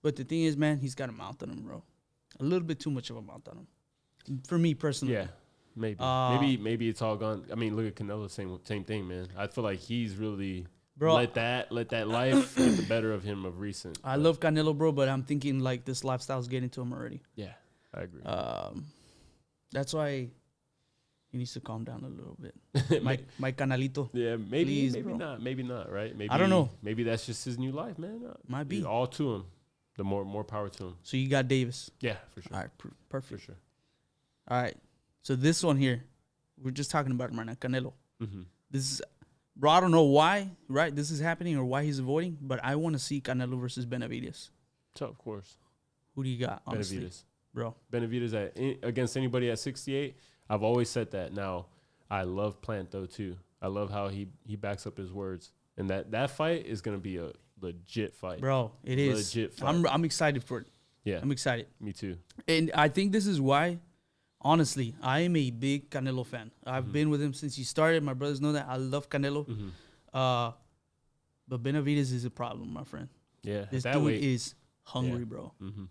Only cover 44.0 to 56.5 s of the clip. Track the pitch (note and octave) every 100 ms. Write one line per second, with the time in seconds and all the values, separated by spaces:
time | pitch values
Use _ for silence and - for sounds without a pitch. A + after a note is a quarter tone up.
44 | A#2+ B2 B2+ - - _ _ _ _ -
45 | C3+ B2 - G#2 G2 - _ _ _ _
46 | _ - C3 A#2+ B2 A#2 - A2+ G2 F#2+
47 | F2+ - _ _ _ A#2 A#2 A2+ _ A#2+
48 | A#2 A#2+ A#2+ G#2+ G2 - C3+ C3+ A#2+ B2
49 | B2 C3+ C3 B2 A#2+ A2+ C#3 C3 - C3+
50 | C#3+ C3+ - _ _ A2 A2 A#2+ A#2 B2
51 | A2 G2 F2 G2 G2 F2+ F2 _ _ _
52 | _ G2+ F#2 F#2+ G#2 G2+ - G#2+ F#2 G2
53 | F#2 - G2 F2 _ _ F#2+ G2+ G2+ G2+
54 | G2+ G2 G2 - - G#2+ G2+ G2+ - G2
55 | F#2 F#2+ F#2+ F2+ - _ _ - F#2+ F#2+
56 | - A2 C3+ - D#3